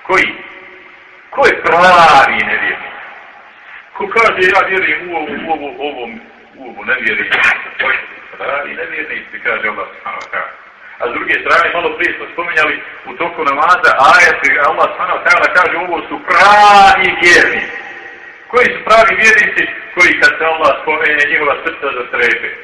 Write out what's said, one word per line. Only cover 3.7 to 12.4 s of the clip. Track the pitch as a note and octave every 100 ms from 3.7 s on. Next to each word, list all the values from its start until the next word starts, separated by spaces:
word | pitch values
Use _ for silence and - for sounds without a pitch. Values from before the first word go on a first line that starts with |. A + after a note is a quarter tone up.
| - -
Ko | - G3+
kaže: | A3+ A3+ F#3 F#3
"Ja | G3 -
vjerujem | F#3+ E3+ D3+ F3+
u | E3
ovo, | D3 C#3 D3+
u |
ovo, | D#3 C#3+
u | B2+ C#3+
ovom, | C3+ A#2 A2+ - - - C3+
u | C3
ovo | - A#2
ne | A#2+
vjerujem." | A2 G#2+ - - - - - - - - - - - -
Pravi | C3+ C#3 C#3+
nevjernici, | D#3+ E3 D#3 - A#2+ - A2+
kaže | A#2+ A2 G#2+
Allah | G#2 F#2
subhanahu | - - - -
wa |
ta'ala. | F#2 - - - - - -
A | A#2+
s |
druge | C3 -
strane, | B2+ C3 D#3+ E3
malo | E3 D#3+ D#3
prije | F3
smo | - C#3+
spominjali | -